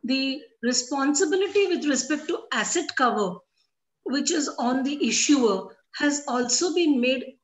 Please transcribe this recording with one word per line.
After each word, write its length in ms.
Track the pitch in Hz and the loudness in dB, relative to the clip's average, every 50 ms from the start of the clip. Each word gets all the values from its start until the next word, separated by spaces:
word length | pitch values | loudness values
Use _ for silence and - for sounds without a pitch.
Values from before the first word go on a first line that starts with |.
| - | -2
The 380 | - 262 269 269 269 269 302 - - _ _ | -2 -2 0 0 -2 -4 -6 -10 -18 _ _
responsibility 1040 | - 240 254 - - - 294 269 269 285 294 285 381 311 392 370 392 359 - 415 403 | -2 0 0 0 -2 -2 -2 0 0 2 2 2 2 2 2 0 0 2 2 2 2
with 180 | 359 349 262 262 | 2 0 0 0
respect 420 | 294 269 240 - - 311 294 - | 0 0 0 0 -2 -4 -4 -2
to 120 | - 339 - - - | -4 -6 -6 -6 -6
asset 380 | - 233 208 - - 349 320 - - | -4 -4 -2 0 -2 -2 -2 -2 -2
cover, 380 | - 269 240 214 214 208 185 180 - _ _ _ _ _ _ _ _ _ _ _ _ _ | 0 2 2 2 2 -2 -2 -4 -8 _ _ _ _ _ _ _ _ _ _ _ _ _
which 280 | 381 254 285 294 294 | -4 -4 -2 0 0
is 180 | 349 320 285 285 - - | 0 0 -2 -4 -4 -2
on 240 | 254 240 254 269 262 | -2 0 0 0 -2
the 240 | 277 294 294 - | -2 -2 0 0
issuer, 680 | 226 208 - - - 294 269 240 214 196 190 - - - _ _ _ - | 0 2 0 4 4 4 4 6 2 2 0 -4 -10 -18 _ _ _ -6
has 280 | - 294 294 285 - - | -2 0 0 0 0 -4
also 480 | - 240 247 247 240 - - 339 370 311 | -2 -2 -2 0 0 0 0 0 0 2
been 240 | 359 349 302 285 247 | 2 2 4 2 2
made 240 | 240 254 262 262 254 - - _ | 2 2 0 -2 -4 -10 -16 _